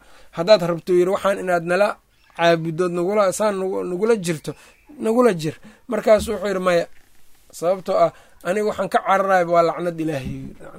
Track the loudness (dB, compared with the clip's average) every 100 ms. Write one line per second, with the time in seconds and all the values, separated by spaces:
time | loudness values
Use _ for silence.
0 | -12 -20 -14 -2 4 4 4 -4 0 2
1 | 2 0 0 -2 -2 -2 0 0 0 -2
2 | _ _ _ 0 2 2 0 -2 -2 -2
3 | 0 2 2 2 -2 -2 -4 -4 -4 -2
4 | 0 0 -2 -6 -8 -14 -16 _ -20 -8
5 | -2 2 2 2 -6 -10 -16 -18 -8 -2
6 | 4 2 2 -4 -4 -2 0 0 -2 -10
7 | -20 -20 -20 -20 _ -6 -2 -2 0 2
8 | 2 0 -20 -10 -4 -2 -2 -4 -2 -2
9 | 2 2 4 2 4 2 2 0 -6 -4
10 | -4 -4 -6 -10 -12 -16 -18